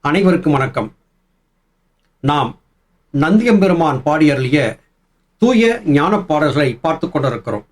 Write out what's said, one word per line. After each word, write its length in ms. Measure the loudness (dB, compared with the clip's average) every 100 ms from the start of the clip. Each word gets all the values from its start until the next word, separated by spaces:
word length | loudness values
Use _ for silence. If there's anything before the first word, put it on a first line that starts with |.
அனைவருக்கும் 480 | -2 0 2 2 0
வணக்கம். 420 | -2 -2 -6 -8 _ _ _ _ _ _ _ _ _ _ _ _ _
நாம் 400 | -2 -2 -4 -8 _ _ _ _ _
நந்தியம்பெருமான் 880 | -2 2 2 4 2 2 2 0 -2 -2
பாடியருளிய 760 | 0 0 0 0 0 -2 -6 _ _ _ _ _ _
தூய 440 | 2 4 2 0 0
ஞானப் 420 | 0 2 -2 -2
பாடல்களை 500 | 0 0 0 -2 -2
பார்த்து 280 | -6 -4 -4
கொண்டிருக்கிறோம். 560 | -4 -4 -6 -8 -10 -12